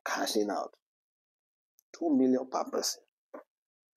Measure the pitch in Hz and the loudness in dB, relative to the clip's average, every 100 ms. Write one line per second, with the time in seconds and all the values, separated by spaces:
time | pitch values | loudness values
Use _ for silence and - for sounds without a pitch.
0 | - - - 110 104 85 65 - _ _ | -4 -2 0 0 0 -2 -6 -10 _ _
1 | _ _ _ _ _ _ _ _ _ - | _ _ _ _ _ _ _ _ _ -6
2 | 165 135 131 127 131 165 - - - - | 2 4 4 4 0 -4 -4 -2 -4 -6
3 | _ _ _ - - _ _ _ _ | _ _ _ -18 -18 _ _ _ _